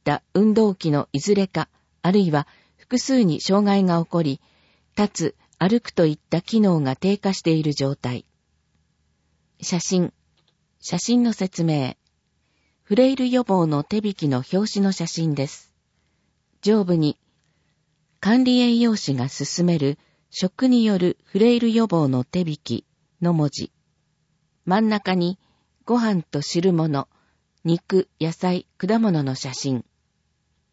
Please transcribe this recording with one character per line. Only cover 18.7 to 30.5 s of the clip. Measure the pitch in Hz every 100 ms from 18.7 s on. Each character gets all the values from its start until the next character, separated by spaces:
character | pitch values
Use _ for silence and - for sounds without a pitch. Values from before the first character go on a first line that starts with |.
| 233
養 | 233 214
士 | -
が | 135 131
勧 | - 139 -
め | 175 165
る | 139 147 _ _ _
食 | - 185 - 262
に | 247
よ | 220 190
る | 175 -
フ | _ 190
レ | 226 240
イ |
ル | 233
予 | 226 226
防 | 170 143
の | 131
手 | 127 180
引 | 170 151
き | - 117 - _ _ _
の | 175
文 | 165 147
字。 | - - _ _ _ _ _ _ _ _ _ -
真 | 196 220
ん |
中 | 208 190
に、 | 185 175 190 _ _ _ _ -
ご | 240
飯 | 226 190
と | - 143
汁 | 143 175 185
物、 | 170 160 143 - _ _ _ _ _
肉、 | 165 170 - 190 - _
野 | 160
菜、 | 165 185 180 - _
果 | 185 226
物 | 220 160
の | 139 131
写 | 135
真。 | 123 139 123 - _ _ _ _ _ _